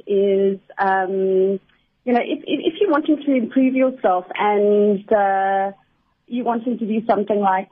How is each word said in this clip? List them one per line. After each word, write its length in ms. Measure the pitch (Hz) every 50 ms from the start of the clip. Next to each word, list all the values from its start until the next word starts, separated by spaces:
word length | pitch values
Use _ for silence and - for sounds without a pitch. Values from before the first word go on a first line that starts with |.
| -
is, 540 | - 202 196 196 202 196 196 196 196 196 190 _ - - -
um, 840 | 196 190 190 190 185 185 196 190 190 190 190 190 190 196 196 190 _ _ _ _ _ _ _ _ -
you 80 | 247 240
know, 80 | 240 -
if, 160 | - - 285 -
if, 160 | - - 285 - - 330
if 20 | -
you're 120 | 415 392 302
wanting 280 | 285 311 - 302 285 -
to 80 | 285 269
improve 400 | 254 220 - - 262 262 262 254
yourself 520 | 262 262 262 254 262 - 202 185 180 180 - - -
and, 760 | 202 208 208 208 202 208 208 208 208 208 208 196 208 - 226
uh, 600 | 208 202 196 196 190 190 196 196 196 196 196 196 _ _ _ _ _ _ _ _ _ _ -
you're 160 | 240 247 240
wanting 340 | 233 233 233 226 254 233 214
to 80 | 226
do 180 | 196 220 226 214
something 360 | 240 214 190 208 202 214 208
like 280 | 202 190 185 190 196 -